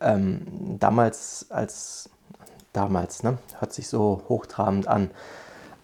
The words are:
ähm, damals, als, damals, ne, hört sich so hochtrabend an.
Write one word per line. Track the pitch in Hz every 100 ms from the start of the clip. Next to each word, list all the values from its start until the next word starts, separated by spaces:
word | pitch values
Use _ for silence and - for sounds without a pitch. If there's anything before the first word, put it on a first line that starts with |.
ähm, | 156 101 95 90 - - - -
damals, | 101 113 113 - - - -
als, | - 107 - - - - _ _ - - - _
damals, | 101 101 92 85 -
ne, | 117 127 - -
hört | -
sich | - -
so | 117 104 98 -
hochtrabend | 117 - - 101 98 98
an. | 107 95 - - - - - - -